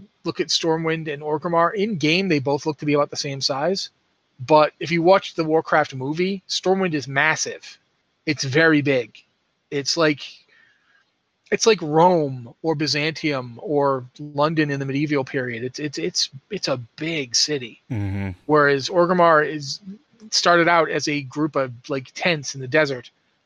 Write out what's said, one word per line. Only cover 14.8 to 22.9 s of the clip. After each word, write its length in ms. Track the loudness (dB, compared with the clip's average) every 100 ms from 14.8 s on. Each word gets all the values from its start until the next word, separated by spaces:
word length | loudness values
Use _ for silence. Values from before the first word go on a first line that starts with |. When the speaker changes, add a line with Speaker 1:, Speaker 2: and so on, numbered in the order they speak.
| -4
Speaker 1:
medieval 400 | -2 0 -2 -2
period. 400 | -4 -6 -6 -8
It's, 140 | -8
it's, 180 | -8 -6
it's, 320 | -6 -4 -4 -8 -12
it's 180 | -8 -4
a 80 | -6 -8 -10
big 400 | -6 -6 -4 -2
city. 460 | -2 -2 -6 -14 -8
Speaker 2:
Mm-hmm. 380 | -6 -4 -4 -6 -6 2
Speaker 1:
Whereas 420 | 4 4 2 0
Orgrimmar 580 | 2 4 4 6 6 4
is, 360 | -4 -10 -12 -14 -18 _ _ -6
started 400 | 0 4 4 6
out 200 | 4 2
as 200 | -2 -2
a 140 | -4
group 340 | -6 -4 -4 -2
of, 160 | -4 -6 -8
like, 220 | -8 -8 -4
tents 400 | -2 -2 -6 -10
in 60 |
the 60 | 0
desert 420 | 2 2